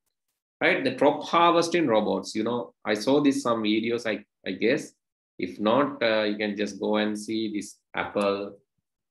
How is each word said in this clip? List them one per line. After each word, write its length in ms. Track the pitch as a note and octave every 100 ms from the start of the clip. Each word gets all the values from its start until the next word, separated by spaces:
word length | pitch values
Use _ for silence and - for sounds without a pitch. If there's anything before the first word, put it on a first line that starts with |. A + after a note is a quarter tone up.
| _ _ _ _ _ -
Right? 220 | D3+ F3
The 100 | C3+
crop 300 | - C#3 C#3+
harvesting 640 | - E3+ E3+ E3+ E3 F3 D3+
robots, 480 | A2 G2+ F#2+ G2 A2
you 80 |
know, 320 | A2 A#2+ - _ G#2
I 80 |
saw 260 | G#2+ G#2+ C#3
this 220 | D3 C3+
some 220 | B2 A2+
videos, 420 | G#2+ A2 A2+ A#2 A2+
I, 180 | G2+ - _ G2
I 40 |
guess. 420 | F#2+ G#2 D3+ D#3 _ _ _ _ -
If 200 | F2+ -
not, 440 | G#2 A#2+ C#3 -
uh, 180 | A#2 A2
you 140 | G#2+ G#2
can 180 | G#2+ G2+
just 240 | G#2 G#2
go 180 | G#2 G#2+
and 200 | G#2+ G#2
see 340 | G#2+ A2+ A2
this 260 | G2+ G2+ - _ F#2+
apple, 640 | - - G2+ G2+ G2+ - _ _ _ _ _